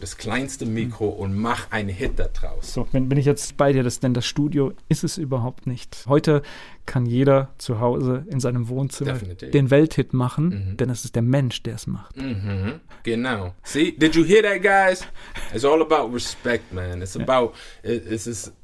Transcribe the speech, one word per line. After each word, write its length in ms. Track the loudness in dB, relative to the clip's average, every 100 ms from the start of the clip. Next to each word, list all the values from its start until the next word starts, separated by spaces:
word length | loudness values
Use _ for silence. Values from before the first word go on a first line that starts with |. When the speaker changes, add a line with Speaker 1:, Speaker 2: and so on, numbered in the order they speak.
Speaker 1:
das 160 | -10 -10
kleinste 480 | -6 -4 -4 -6 -4
Mikro 480 | -4 -4 -2 -4
Speaker 2:
Hm. 60 | -2
Speaker 1:
und 180 | -4 -2
mach 320 | -2 -4 -4
einen 180 | -6 -6
Hit 280 | -4 -2 0
da 80 | 0
draus. 460 | 0 -2 -2 -4
Speaker 2:
So, 100 | -4 0
bin, 220 | 0 2
bin 100 | 2
ich 80 | 4
jetzt 300 | 2 -2 2
bei 160 | 4
dir, 120 | 4
das, 160 | 2 0
denn 120 | 0
das 120 | 0 -2
Studio 480 | 0 0 2 0 -2 -4
ist 160 | -2 -2
es 120 | -4
überhaupt 480 | -4 -2 -2 -6 -8
nicht. 360 | -8 -10 -12 2
Heute 340 | 4 6 2 0 -12 -18 -16 -4
kann 200 | -2 0
jeder 440 | 4 6 6 2 -8
zu 200 | -6 0
Hause 460 | 0 0 0 -2 -4
in 100 | -2
seinem 280 | -2 -2 -2
Wohnzimmer 460 | -4 -4 -4 -4
Speaker 1:
Definitiv. 380 | -4 -8 -12 0
Speaker 2:
den 180 | 2 6
Welthit 440 | 6 6 2 -2
machen, 580 | 0 0 0 -2 -2 -6
Speaker 1:
Mhm. 60 | -2
Speaker 2:
denn 120 | -2
es 160 | -4 -4
ist 80 | -2
der 60 |
Mensch, 400 | 2 2 0 -4
der 120 | -8 -10
es 100 | -8
macht. 300 | -10 -10 -10
Speaker 1:
Mhm, 640 | -6 -6 -4 -4 -4 -6 -16 -10
genau. 500 | -4 -2 -2 -4 -6 -10
See, 280 | -6 0 0
did 240 | 4 4 4
you 80 | 6
hear 160 | 6
that, 200 | 6 2
guys? 420 | 4 6 6 2 -6 -12 -12 -10 -6
It's 100 | 0
all 180 | 4 4
about 320 | 4 2 2
respect, 600 | -4 -6 -6 -2 -2 -2
man. 280 | -8 -6 -6
It's 120 | -8
Speaker 2:
Ja. 80 | -6 2
Speaker 1:
about, 260 | 2 2 -4 -18 -12
it, 240 | -4 -4 -4
es 180 | -6 -6
ist 260 | -10 -12 -16